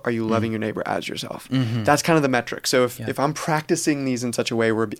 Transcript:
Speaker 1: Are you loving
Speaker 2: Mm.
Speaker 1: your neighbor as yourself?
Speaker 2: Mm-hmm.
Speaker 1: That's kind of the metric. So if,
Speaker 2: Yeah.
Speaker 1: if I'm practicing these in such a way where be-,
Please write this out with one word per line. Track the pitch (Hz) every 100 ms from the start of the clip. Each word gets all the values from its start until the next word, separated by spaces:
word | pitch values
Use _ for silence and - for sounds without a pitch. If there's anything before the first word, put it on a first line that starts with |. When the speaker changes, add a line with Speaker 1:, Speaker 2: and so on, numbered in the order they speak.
| 123
Speaker 1:
Are |
you | 113 110
loving | 113 113
Speaker 2:
Mm. |
Speaker 1:
your | 110
neighbor | 110 - -
as | 98 -
yourself? | - - - -
Speaker 2:
Mm-hmm. | 131 113 117
Speaker 1:
That's | 110 147
kind | - 160
of |
the | 143
metric. | 123 - - -
So | 131 123
if, | -
Speaker 2:
Yeah. | 139
Speaker 1:
if | 135
I'm | 143
practicing | 151 - 156 156 165 - 143 135
these | 123
in | 123
such | 113 117
a | 113
way | 113
where | 110
be-, | 110